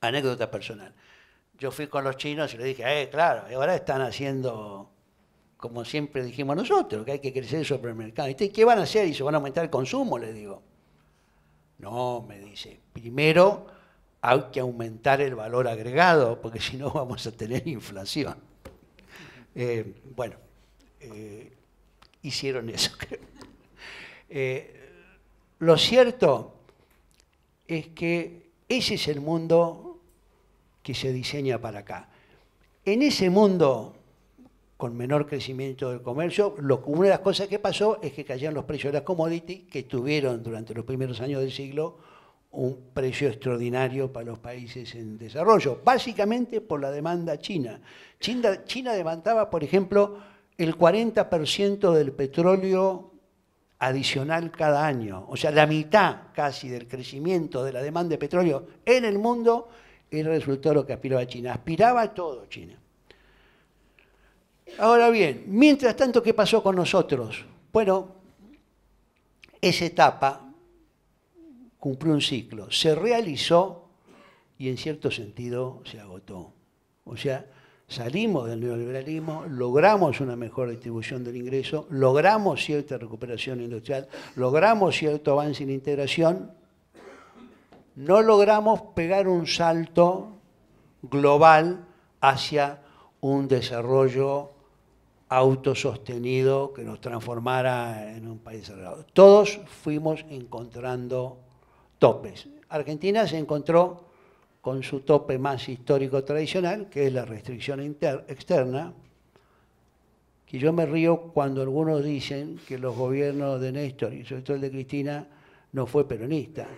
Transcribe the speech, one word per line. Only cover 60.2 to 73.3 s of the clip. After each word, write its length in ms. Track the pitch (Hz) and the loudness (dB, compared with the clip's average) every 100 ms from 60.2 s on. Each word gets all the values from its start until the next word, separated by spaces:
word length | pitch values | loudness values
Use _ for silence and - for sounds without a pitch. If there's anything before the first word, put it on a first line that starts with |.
| 156 | -2
resultado 400 | 160 139 135 156 | -2 -2 0 2
de 100 | 147 | 2
lo 40 | 135 | 0
que 60 | |
aspiraba 340 | 113 135 131 - | -6 -2 -2 -2
China. 260 | 123 123 | -8 -8
Aspiraba 480 | 123 - 165 226 247 | -8 -6 2 4 4
a 140 | 214 | 0
todo 320 | - 165 123 - | -4 -8 -10 -14
China. 320 | - 95 - _ _ _ _ _ _ _ _ _ _ _ _ _ _ _ _ _ _ - - | -18 -18 -20 _ _ _ _ _ _ _ _ _ _ _ _ _ _ _ _ _ _ -20 0
Ahora 320 | 214 233 233 | 6 8 6
bien, 340 | 226 165 123 202 | 6 2 0 -2
mientras 480 | 202 302 285 247 220 | 6 6 8 2 2
tanto, 260 | 262 233 | 2 4
¿qué 100 | 226 | 4
pasó 300 | 220 202 220 | 2 4 4
con 140 | 196 185 | 4 2
nosotros? 680 | 160 190 156 131 110 - - - _ | 2 2 2 -2 -4 -10 -16 -20 _
Bueno, 420 | 220 202 190 190 - _ _ - - _ _ _ _ _ _ _ _ - _ | 2 2 2 -2 -16 _ _ -20 -20 _ _ _ _ _ _ _ _ -20 _
esa 240 | 185 170 | 0 0
etapa 640 | 165 165 147 - 139 - - - _ _ _ _ _ _ _ 349 320 240 254 _ | -2 4 4 4 -2 -2 -14 -20 _ _ _ _ _ _ _ _ -20 -20 -20 _
cumplió 360 | 139 131 156 | -8 -4 0
un 60 | 147 | 0
ciclo, 500 | - 127 - 110 95 | 0 -4 -8 -16 -6
se 240 | - 160 | 0 2
realizó 920 | 156 220 233 190 | 2 2 0 0